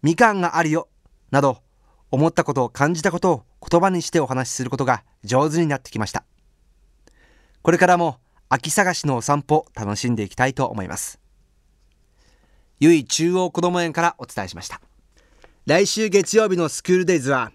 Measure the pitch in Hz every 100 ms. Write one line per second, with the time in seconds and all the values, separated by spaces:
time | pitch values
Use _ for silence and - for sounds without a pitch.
0 | 143 165 233 202 180 160 165 156 - _
1 | _ _ _ 139 139 123 _ _ _ _
2 | _ 131 160 160 156 135 120 - 147 170
3 | 185 175 190 143 _ _ - 170 190 180
4 | 160 170 139 131 127 - 123 131 127 120
5 | _ _ 101 127 156 156 165 139 - 110
6 | 107 - _ _ _ _ _ _ _ _
7 | _ _ _ _ _ _ - 170 180 175
8 | 170 123 _ _ _ 135 156 175 185 175
9 | 147 127 110 147 - 151 - - 104 107
10 | 123 117 101 - 131 135 127 110 92 -
11 | - - _ _ _ _ _ _ _ _
12 | _ _ _ _ _ _ _ _ 147 170
13 | 123 - 165 185 180 - 175 180 170 151
14 | 170 - 123 - 95 85 - - _ _
15 | _ _ _ _ - _ - 156 196 -
16 | 214 196 180 214 214 180 160 - - 185
17 | 180 175 127 139 117